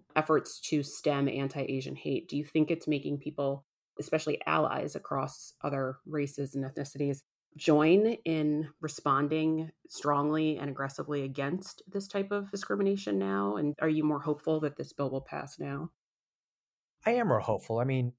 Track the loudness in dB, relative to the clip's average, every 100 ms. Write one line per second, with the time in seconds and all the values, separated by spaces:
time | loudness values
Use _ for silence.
0 | _ 0 4 2 2 -8 -2 -2 -2 -2
1 | 0 2 2 0 -2 -4 -4 -4 -4 -6
2 | -4 -4 -2 -6 0 2 2 0 0 -2
3 | -2 -4 -6 -2 -2 -2 -8 _ _ -12
4 | -2 -2 0 -2 0 2 2 0 -4 -6
5 | -4 -4 -2 -6 -14 -8 -4 -2 -2 -6
6 | -6 -4 -2 -4 -4 -4 -6 -6 -8 -2
7 | -2 -2 -8 _ _ 0 6 8 8 8
8 | 6 2 0 0 2 0 -2 -6 -8 -2
9 | 2 4 4 2 2 2 -2 -10 -14 -2
10 | 2 4 4 2 2 0 -4 -4 -4 -6
11 | -4 -4 -2 -2 -2 -2 -6 -14 -8 -6
12 | -4 -4 -2 -4 -4 -8 -2 0 2 0
13 | 0 0 0 0 0 0 -2 0 0 2
14 | 2 0 -2 -2 0 0 -2 -4 -10 -4
15 | -4 -4 -6 -8 -8 -8 -6 -6 -8 -12
16 | _ _ _ _ _ _ _ _ _ _
17 | 0 2 4 2 2 -2 0 0 2 0
18 | 0